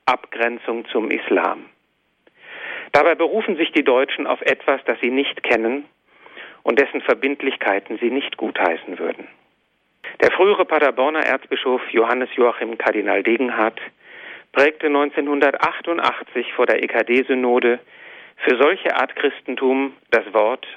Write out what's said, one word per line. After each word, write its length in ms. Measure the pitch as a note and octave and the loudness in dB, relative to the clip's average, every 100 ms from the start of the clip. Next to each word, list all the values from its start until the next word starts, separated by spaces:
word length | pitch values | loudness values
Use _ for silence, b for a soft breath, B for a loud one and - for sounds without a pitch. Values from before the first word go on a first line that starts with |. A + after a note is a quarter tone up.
| - | -2
Abgrenzung 800 | B2+ - - A#2 A#2 - A#2 A2 | -2 -4 -4 -4 -4 -6 -6 -4
zum 240 | A#2 A2 | -4 -2
Islam. 560 | - - F#2+ F2+ - - _ _ _ _ _ _ B B B B B B | -2 0 0 0 -4 -12 _ _ _ _ _ _ B B B B B B
Dabei 220 | C#3+ D#3+ | 4 4
berufen 420 | E3 E3 G#3 A3 D#3+ | 2 0 0 -2 -2
sich 140 | E3 | 0
die 120 | D3 | 0
Deutschen 420 | C3+ B2+ C#3 - C#3 | 2 2 2 -2 -4
auf 140 | B2 | -2
etwas, 400 | - C3 - C3+ - | -2 -2 0 -2 -2
das 120 | A2+ | -2
sie 100 | B2 | 0
nicht 320 | C3 C#3 - | 0 -2 -4
kennen 420 | A#2 A#2 A2+ C#3 D3 _ _ B B B B B | -2 0 0 -4 -8 _ _ B B B B B
und 180 | - B2 | -2 0
dessen 220 | C3+ C#3 | 0 0
Verbindlichkeiten 960 | - A2+ C3+ C#3 C3+ - A2+ G2 - A2+ | -2 0 -2 -2 -4 -2 -2 -2 -4 -4
sie 120 | A#2+ | -2
nicht 260 | C3 - - | -2 -4 -6
gutheißen 600 | G#2 - F#2 D#2+ - E2+ | -6 -2 -2 -2 -8 -8
würden. 300 | E2 - - _ _ _ _ _ _ _ B B | -6 -6 -12 _ _ _ _ _ _ _ B B
Der 100 | A#2+ | 2
frühere 320 | - G3 G3 | 4 4 4
Paderborner 640 | F3+ D#3 C#3+ B2 C3+ D#3 - | 2 2 2 2 0 0 0
Erzbischof 560 | C3 - C3+ C3 B2+ - | -2 -4 -4 -2 -2 0
Johannes 400 | A2+ A2+ B2+ B2+ | 2 2 0 -2
Joachim 440 | - A#2+ A2 A2+ A2+ | 2 2 2 -6 -4
Kardinal 440 | A2 G#2+ G2+ G2 | -2 0 0 0
Degenhardt 580 | G2 A#2 B2 A2+ A2 - - _ B B B B B | 2 0 0 0 -2 -4 -16 _ B B B B B
prägte 360 | - D3 D#3 D#3 | 2 2 2 0
neunzehnhundertachtundachtzig 1700 | C#3+ C#3+ D#3 C#3+ C#3+ C#3+ C3 D#3 - - E3+ B2+ - - B2 A#2+ | 2 0 -2 -2 2 2 2 0 -2 -4 -2 -2 -4 -8 -8 -4
vor 100 | - | 0
der 180 | A#2+ G#2+ | 2 2
E 40 | - | 0
K 160 | A#2 | 0
D-Synode 800 | A2 B2 B2+ B2+ B2 B2 A#2+ A#2+ - B B B B B | 2 2 2 0 2 4 2 0 -4 B B B B B
für 180 | - A2+ | 0 4
solche 400 | C#3+ F#3+ - B2+ | 4 2 0 0
Art 180 | C3 - | -2 -2
Christentum 800 | C#3+ - - B2+ C3 C3 C3+ - - | -4 -4 -8 -2 2 2 -2 -8 0
das 220 | A2+ G#2 | 0 2
Wort 340 | G#2 G#2+ C3 - | 2 2 0 -8